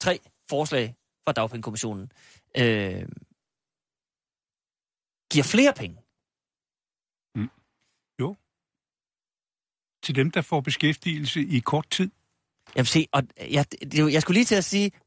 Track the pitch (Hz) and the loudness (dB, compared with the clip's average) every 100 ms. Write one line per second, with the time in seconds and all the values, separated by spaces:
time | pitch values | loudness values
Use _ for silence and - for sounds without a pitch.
0 | 185 170 - _ - 143 151 139 113 - | -2 -2 -6 _ -6 -4 0 -2 -2 -8
1 | _ _ - 113 110 117 113 107 113 101 | _ _ -4 -2 -4 -6 -8 -6 -6 -8
2 | 135 - - _ _ 135 120 107 95 92 | -12 -18 -20 _ _ 0 2 2 -2 -6
3 | 87 - - _ _ _ _ _ _ _ | -10 -14 -20 _ _ _ _ _ _ _
4 | _ _ _ _ _ _ _ _ _ _ | _ _ _ _ _ _ _ _ _ _
5 | _ _ - 147 131 214 277 269 90 85 | _ _ -2 0 4 4 4 2 -6 -12
6 | _ _ _ _ _ _ _ _ _ _ | _ _ _ _ _ _ _ _ _ _
7 | _ _ _ 107 104 - _ _ _ _ | _ _ _ -8 -8 -10 _ _ _ _
8 | _ - 135 202 _ _ _ _ _ _ | _ -6 -6 -6 _ _ _ _ _ _
9 | _ _ _ _ _ _ _ _ _ _ | _ _ _ _ _ _ _ _ _ _
10 | - 139 147 175 147 156 135 - 151 156 | -4 0 0 0 -2 -2 -2 0 0 0
11 | 180 151 143 160 143 131 - 151 - - | -4 -4 -4 -4 -2 0 0 -2 -2 -2
12 | 185 - _ _ _ _ - - 120 165 | -2 -6 _ _ _ _ -6 -2 2 2
13 | - 139 127 - 85 147 143 - 139 147 | 2 0 -2 -8 -2 0 0 -4 -4 2
14 | 151 151 160 180 247 202 170 202 202 - | 4 2 4 2 4 2 2 0 -2 -4